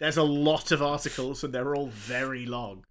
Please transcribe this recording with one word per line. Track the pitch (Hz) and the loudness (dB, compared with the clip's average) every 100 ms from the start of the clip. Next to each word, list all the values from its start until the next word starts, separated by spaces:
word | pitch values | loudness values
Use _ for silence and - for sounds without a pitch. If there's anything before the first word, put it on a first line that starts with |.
There's | 151 151 | 0 4
a | |
lot | 151 143 151 156 - | 4 6 4 4 2
of | 151 | 2
articles | 143 147 143 - 131 139 | 2 0 -4 -4 -6 -4
and | 143 | -4
they're | 127 131 143 | -2 -2 -2
all | 139 | -4
very | 110 107 123 135 127 120 | -8 -6 -2 -2 -4 -6
long. | 120 113 98 - | -6 -8 -12 -18